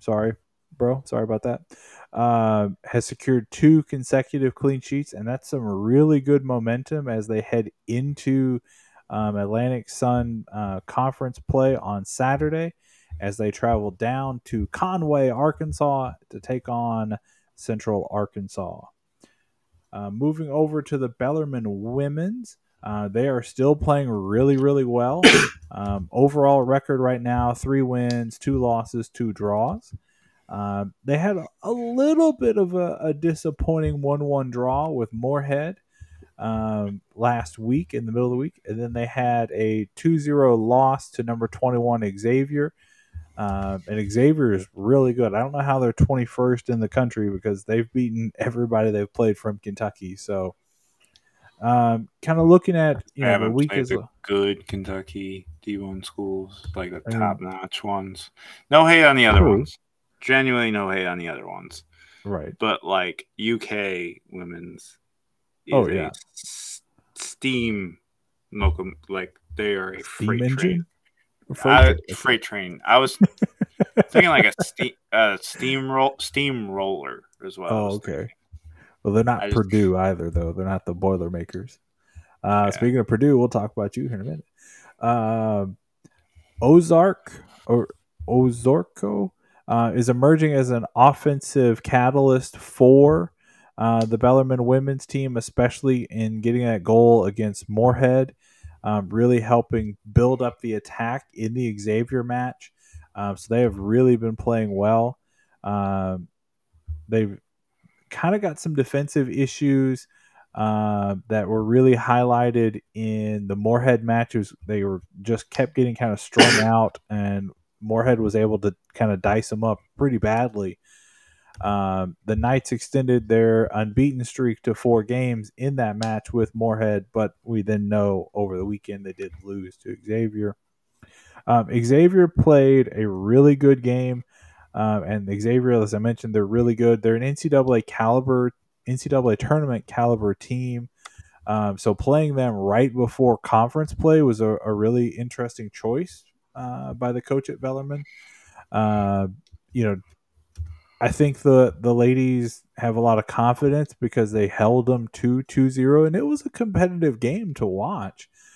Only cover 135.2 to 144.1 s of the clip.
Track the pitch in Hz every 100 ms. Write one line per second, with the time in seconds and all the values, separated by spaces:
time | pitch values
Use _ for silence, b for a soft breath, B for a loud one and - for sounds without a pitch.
135.2 | 98 101 110 123 123 120 107 107 113 113
136.2 | 117 107 101 117 120 113 117 113 113 113
137.2 | 131 143 160 143 131 120 - - 113 123
138.2 | 131 127 123 - _ _ - 127 - 139
139.2 | 123 107 - 151 143 117 - - 120 113
140.2 | 107 98 - 123 127 120 120 _ B B
141.2 | B B - 107 104 95 - 101 - 147
142.2 | 156 135 127 107 98 107 135 120 120 -
143.2 | 127 113 - 113 120 156 156 - 160